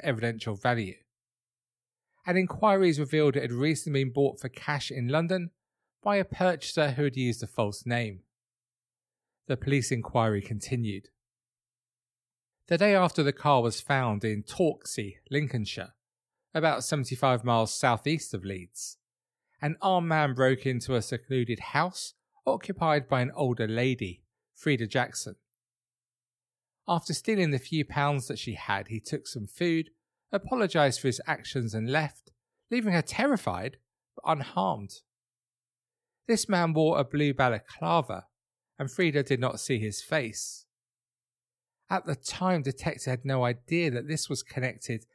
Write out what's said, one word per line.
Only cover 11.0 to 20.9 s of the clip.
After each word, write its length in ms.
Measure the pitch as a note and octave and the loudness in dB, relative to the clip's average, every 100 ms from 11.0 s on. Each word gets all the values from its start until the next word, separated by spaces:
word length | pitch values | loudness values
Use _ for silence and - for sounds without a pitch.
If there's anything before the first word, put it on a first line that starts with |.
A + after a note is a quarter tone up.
| - _ _ _ _ _ _ _ _ _ _ _ _ _ _ _ _ | -10 _ _ _ _ _ _ _ _ _ _ _ _ _ _ _ _
The 80 | E3+ | 2
day 180 | G#3 | 6
after, 280 | G3 F3 - | 6 4 2
the 100 | C#3+ | 0
car 300 | - D3+ C3+ | 0 4 4
was 180 | A#2 - | 4 -2
found 440 | - C3+ B2 G#2 | -2 0 0 0
in 180 | A2 G#2 | -2 -4
Torksey, 800 | - - E3 - - - G2+ - _ | -6 0 0 0 -8 -8 -8 -12 _
Lincolnshire, 640 | C#3+ D3 A#2+ G#2 - F2+ _ _ _ _ _ _ | -2 -2 -2 -4 -8 -12 _ _ _ _ _ _
about 300 | D#3+ D#3+ B2+ | 0 2 0
seventy-five 640 | - D3 B2+ B2+ C3+ B2 | 0 -2 -2 0 2 2
miles 280 | A#2+ A#2 A2 | 4 2 2
southeast 640 | - C3+ A2+ C#3+ D#3+ - | 2 2 2 0 -2 -4
of 100 | G2+ | -8
Leeds. 540 | F#2+ F#2 F2 - - - _ _ _ _ _ _ | -6 -10 -12 -14 -14 -14 _ _ _ _ _ _
An 140 | D3+ D#3+ | -4 0
armed 260 | F#3+ F3+ E3+ | 2 4 4
man 260 | D#3 C#3+ | 2 2
broke 300 | B2+ C3 C3 | 4 4 4
into 300 | C3+ B2 - | 0 -2 0